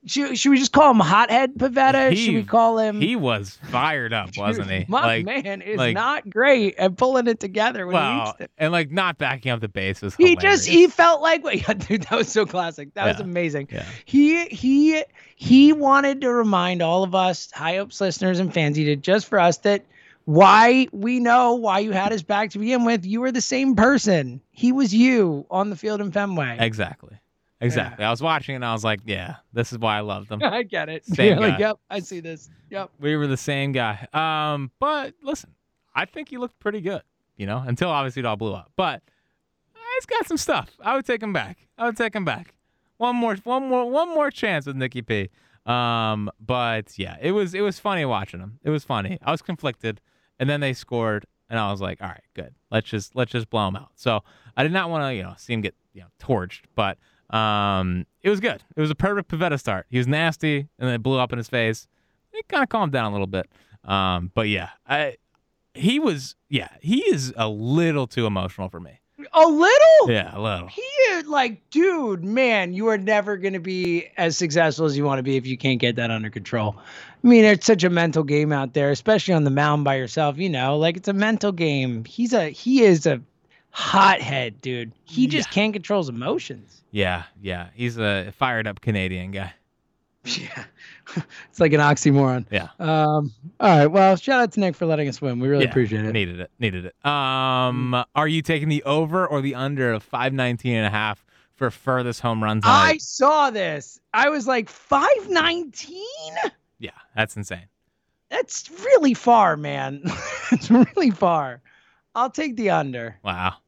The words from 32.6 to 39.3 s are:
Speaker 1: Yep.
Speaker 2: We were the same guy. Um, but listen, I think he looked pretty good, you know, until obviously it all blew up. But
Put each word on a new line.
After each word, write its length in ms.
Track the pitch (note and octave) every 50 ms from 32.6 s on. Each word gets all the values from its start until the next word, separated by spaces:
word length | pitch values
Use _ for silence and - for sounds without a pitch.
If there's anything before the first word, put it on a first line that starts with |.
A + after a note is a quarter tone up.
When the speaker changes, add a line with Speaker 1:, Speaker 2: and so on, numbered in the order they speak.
| _ _
Speaker 1:
Yep. 180 | - G3 F#3+ - _ _
Speaker 2:
We 160 | C#3+ D3 D3+
were 100 | D3+ D3
the 100 | C#3 C3+
same 360 | B2+ - - C#3+ C#3 C#3 C#3
guy. 340 | C3 C3 A#2+ A2 G#2 F#2 C3 -
Um, 580 | - D3+ D#3+ D#3+ D#3 D#3 D3+ D3+ D3 C#3+ C#3 B2 _ _
but 360 | C4+ D4 D4+ D4 C4+ C4+ - _ D4+
listen, 260 | C4+ D4+ - - _ _ _ _ _ _ _ _ _
I 120 | _ C#3 F3+
think 240 | _ _ D#4 D4+ _
he 100 | C#4 B3
looked 220 | B3 A#3+ _ _
pretty 200 | _ G#3+ G#3 G#3+
good, 220 | D#3+ F#3+ G3 - _ _ _ _ _ _ _
you 100 | - G2+
know, 140 | G2 G#2+ B2+ C3
until 220 | B2+ B2 - F3+ F3+
obviously 320 | D#3 C#3+ C#3 C3 A#2+ C3+
it 60 | A#2+
all 100 | A#2 G#2+
blew 160 | G2+ A2+ G#2+ F#2+
up. 160 | F#2 - _ _
But 260 | - F#3+ E3 C3 G#2 _ _ _ _ _ _